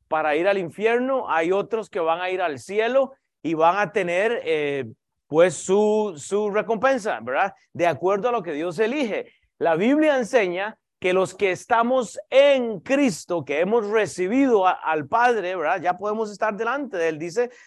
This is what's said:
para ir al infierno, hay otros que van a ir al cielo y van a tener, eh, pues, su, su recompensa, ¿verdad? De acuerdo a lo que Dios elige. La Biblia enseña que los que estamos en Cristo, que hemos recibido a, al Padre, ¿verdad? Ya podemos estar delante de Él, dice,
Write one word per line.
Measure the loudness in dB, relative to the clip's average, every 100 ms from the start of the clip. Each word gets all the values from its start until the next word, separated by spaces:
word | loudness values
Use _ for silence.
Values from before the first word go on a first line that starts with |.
| -6
para | -2 0 0
ir | 2
al | 0
infierno, | -4 -2 0 0 0 -2 -2
hay | 0 0
otros | 0 -2 -6 -6
que | -4
van | 0 0
a | -2
ir | -2
al | -4 -4
cielo | -6 -2 2 2 0 -6 _ _
y | -4
van | 4 4 4
a | 0
tener, | 0 0 0 0 -2
eh, | -2 -2 -2 -4 -8 -12 _ _ -2
pues, | 4 4
su, | 4 0 2 4 2 -2 -6
su | -4 -2 0
recompensa, | -2 -2 0 0 0 -2 -6
¿verdad? | -4 -2 -2 -4 _
De | -2 0
acuerdo | 0 0 0 0
a |
lo | -2
que | -4
Dios | -6 -6 -2
elige. | -2 0 -2 -4 -8 _ _ -4
La | 0
Biblia | 2 2 4 2 2
enseña | 2 0 0 -4 -8 -10 _ _
que | 0
los | 0 0
que | 0 -2
estamos | -2 0 2 2 0 -2 -8 0
en | 4 6 4 0 -6
Cristo, | 0 2 2 0 -4 -4
que | -2 -2
hemos | 2 0 2
recibido | 0 0 -2 -2 2 4 4 4
a, |
al | 0 -2 -4 0
Padre, | 2 2 2 -2
¿verdad? | -2 -2 0
Ya | -2 -2
podemos | -4 -4 -6
estar | -4 -4 -4
delante | -4 -4 -6 -4
de | -2
Él, | -2
dice, | -6 -4 -4 -6